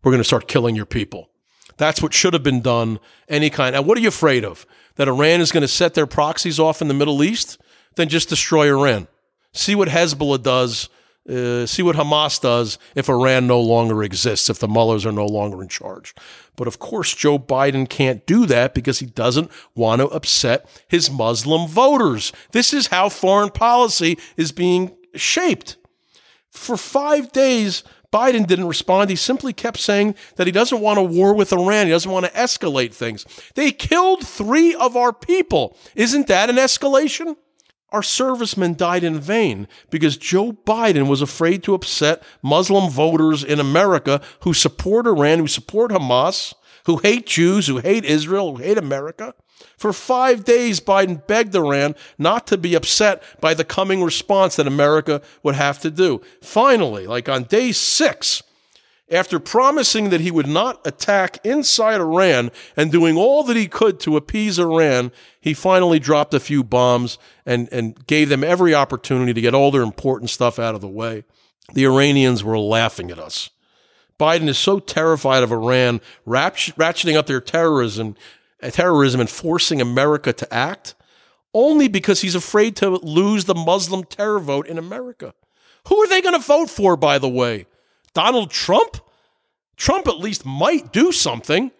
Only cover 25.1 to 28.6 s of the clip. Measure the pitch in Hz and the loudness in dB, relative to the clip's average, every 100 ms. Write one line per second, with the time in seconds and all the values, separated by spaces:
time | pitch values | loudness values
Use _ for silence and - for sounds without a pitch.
25.1 | - - - 370 - - - _ _ _ | -8 -2 0 0 -2 -8 -20 _ _ _
26.1 | _ _ _ _ - - 226 - 277 294 | _ _ _ _ -16 -8 -8 -4 -4 0
27.1 | 294 247 262 269 240 208 170 _ _ _ | -2 0 0 2 2 -2 -6 _ _ _
28.1 | 214 254 240 185 180 | 0 2 2 2 0